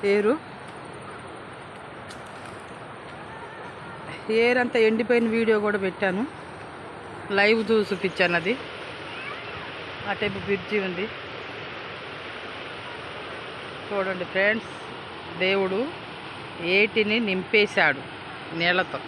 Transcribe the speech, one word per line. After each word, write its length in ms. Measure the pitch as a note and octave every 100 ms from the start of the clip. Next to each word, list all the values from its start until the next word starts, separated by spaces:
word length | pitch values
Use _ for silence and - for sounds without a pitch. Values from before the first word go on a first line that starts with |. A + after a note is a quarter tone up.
| G3+
ఏరు. 220 | G#3 G#3 D4+ - - - - - - - - - - - - - - - - - - - - - - - - - - - G#5+ G#5+ A5 A#5 - - - - - - - - A3
ఏరంతా 340 | A#3 B3+ A#3+ A#3+ A3
ఎండిపోయిన 400 | A3 A3+ A#3+ A#3
వీడియో 220 | A3+ A3+ G#3+
కూడా 140 | G#3 G3+
పెట్టాను, 380 | F#3+ F3+ G3 F#3 C#4 - - - - - - - - - - G3+
లైవ్ 220 | G#3 A3+ G#3+
చూ-, 160 | A3 G3+
చూపించాను. 460 | F#3+ F#3+ - F3+ F3
అది 140 | E3+ B3+ - - - - - - - - - - - - - - G3+
ఆ 40 | F#3+
టైపు 200 | G#3 G3 F3+
బ్రిడ్జి 320 | G3 - G#3 F#3+
ఉంది. 200 | F3 G#3+ - - - - - - - - - - - - - - - - - - - - - - - - - - - -
చూడండి 380 | G3+ F#3+ F#3 F3
ఫ్రెండ్స్, 340 | F#3 G3+ A3 - - - - - - - E3+
దేవుడు 380 | F#3 G3 F#3+ F#3+ C#4+ - - - - - - - E3+ F#3+
ఏటిని 420 | G#3+ A3+ G#3 A3 A3
నింపేశాడు 720 | F#3 E3+ G#3+ G#3 - D#3+ C3+ - - - - - E3
నీళ్ళతో. 400 | E3+ F#3 F3 C3+